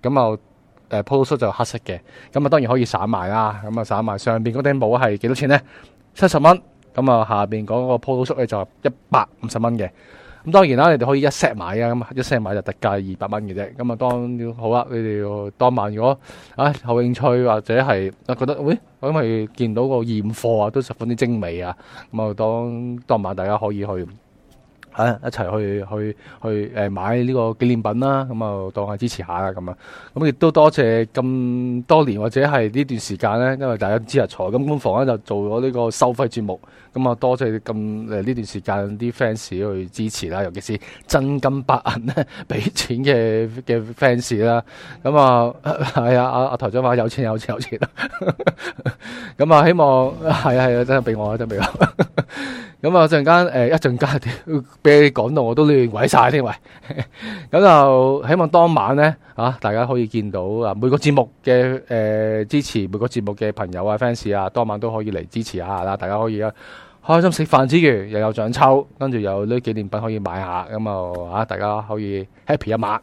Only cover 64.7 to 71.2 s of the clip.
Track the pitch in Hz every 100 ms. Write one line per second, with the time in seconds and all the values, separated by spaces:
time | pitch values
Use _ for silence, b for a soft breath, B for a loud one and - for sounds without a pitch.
64.7 | 104 113 113 107 95 85 117 110 92 87
65.7 | 98 92 98 92 104 113 107 107 - B
66.7 | B B B - 165 180 165 156 139 131
67.7 | 165 156 110 98 107 110 110 110 127 135
68.7 | 135 143 - 135 120 101 98 104 123 117
69.7 | 110 101 104 110 107 95 90 95 90 90
70.7 | 107 110 98 90 90